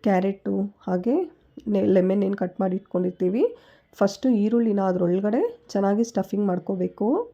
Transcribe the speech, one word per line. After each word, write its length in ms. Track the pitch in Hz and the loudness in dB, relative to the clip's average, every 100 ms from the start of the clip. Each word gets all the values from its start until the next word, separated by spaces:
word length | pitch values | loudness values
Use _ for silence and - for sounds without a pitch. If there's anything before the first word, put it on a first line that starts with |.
ಕ್ಯಾರೆಟು 500 | 220 190 190 196 - 196 202 - | 2 2 0 -4 -4 -2 -4 -6
ಹಾಗೆ 340 | - 180 180 294 349 - _ - - | -4 -4 0 -2 -2 -10 _ -14 -4
ನೆ-, 200 | 196 214 | 0 4
ಲೆಮನ್ 360 | 185 185 196 | 4 4 2
ಏನು 140 | 196 196 | 0 -2
ಕಟ್ 200 | 180 - | -6 -2
ಮಾಡಿ 160 | 190 185 | -2 -2
ಇಟ್ಕೊಂಡಿರ್ತೀವಿ, 640 | - 180 185 180 185 214 453 480 - - _ - | -4 -4 -4 -2 -2 0 -2 -2 -20 -20 _ -2
ಫಸ್ಟು 300 | 196 196 262 226 | -2 0 0 2
ಈರುಳ್ಳಿನ 440 | 208 233 226 202 190 | 2 2 2 0 0
ಅದ್ರೊಳಗಡೆ 560 | 185 175 180 208 233 466 466 _ | 0 0 0 0 0 -2 -6 _
ಚೆನ್ನಾಗಿ 360 | 196 196 208 233 | -2 0 0 0
ಸ್ಟಫಿಂಗ್ 400 | - 190 196 202 | -2 -4 -2 0
ಮಾಡ್ಕೋಬೇಕು. 600 | 180 175 190 180 - 208 330 480 | -2 -4 -4 -4 -2 -2 -2 -4